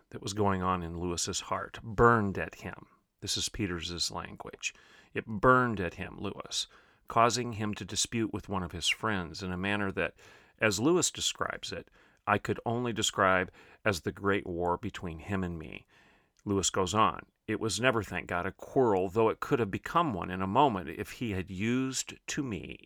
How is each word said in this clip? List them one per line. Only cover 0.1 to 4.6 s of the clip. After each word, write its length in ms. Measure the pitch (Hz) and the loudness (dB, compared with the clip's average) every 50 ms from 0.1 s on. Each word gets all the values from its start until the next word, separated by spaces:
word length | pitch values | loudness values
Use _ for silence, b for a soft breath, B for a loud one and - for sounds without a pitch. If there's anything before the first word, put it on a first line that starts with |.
that 100 | - - | -16 -10
was 120 | - 110 98 | -8 -6 0
going 280 | 107 104 101 95 92 | 2 2 2 2 2
on 220 | 92 92 92 90 85 | 2 0 0 0 -2
in 160 | 82 85 85 | -4 -6 -4
Lewis's 420 | 87 90 87 82 - 101 92 - | -4 -2 -2 -2 -2 -4 -4 -6
heart 380 | - - - 92 - - - - - | -4 -4 -4 -4 -4 -8 -12 -14 -12
burned 540 | 113 101 92 117 117 117 113 104 98 87 92 | -8 2 6 8 8 8 6 4 0 0 -2
at 180 | 80 - - | -4 -6 -8
him. 300 | - - 92 - - - _ _ _ _ _ _ _ | -12 -12 -12 -12 -12 -18 _ _ _ _ _ _ _
This 160 | - 98 - | -6 -4 -4
is 140 | 101 95 - | -2 -4 -4
Peters's 600 | - - 107 87 87 82 80 87 87 82 - - | -4 -4 -4 -2 -2 -4 -6 -6 -4 -4 -4 -4
language. 600 | - 87 - - - - - - - - | -4 -6 -8 -10 -12 -14 -14 -14 -14 -8